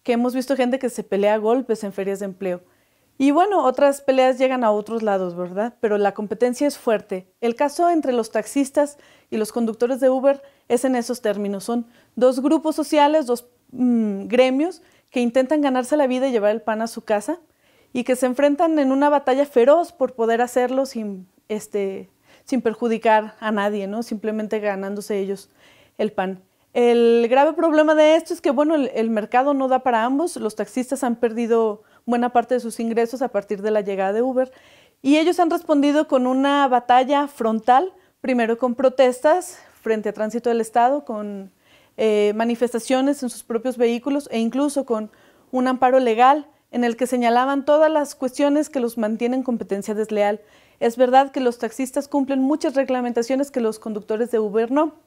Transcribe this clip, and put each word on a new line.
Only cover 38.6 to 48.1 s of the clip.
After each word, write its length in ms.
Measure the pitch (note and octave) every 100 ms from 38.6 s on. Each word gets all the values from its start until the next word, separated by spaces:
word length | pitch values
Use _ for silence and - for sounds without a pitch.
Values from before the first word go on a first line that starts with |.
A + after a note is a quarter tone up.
| B3+ A#3
protestas 840 | C4+ C4 B3+ B3+ D4+ F4+ F4 - - _
frente 280 | A3 A3 G#3
a 40 |
Tránsito 360 | G#3 G#3+ A3+ A#3+
del 120 | A#3
Estado, 420 | A3 A#3+ A#3+ C#4+
con, 480 | C#4+ G#3+ G#3 G3+ F#3+ _ _ _ _ -
eh, 340 | A3 G#3 G#3 G#3+
manifestaciones 880 | A#3 A#3 A#3+ A#3 - C4 C4+ C#4
en 80 | B3
sus 100 | -
propios 340 | - A3+ B3 A#3
vehículos 540 | A#3 A#3 C#4 C#4+ C#4
e 60 | A3+
incluso 480 | A3+ B3+ D4 C#4 C4
con 240 | A3 G#3+ _ _ _ _
un 180 | B3+ B3+
amparo 320 | B3+ B3+ C4
legal 480 | B3 A3 B3+ D4+ C#4 _ _
en 140 | A#3+
el 120 | A#3+ A#3
que 120 | B3+
señalaban 580 | B3+ A#3 A#3+ C4 C#4 C#4
todas 260 | D4 D#4
las 220 | D#4 C#4+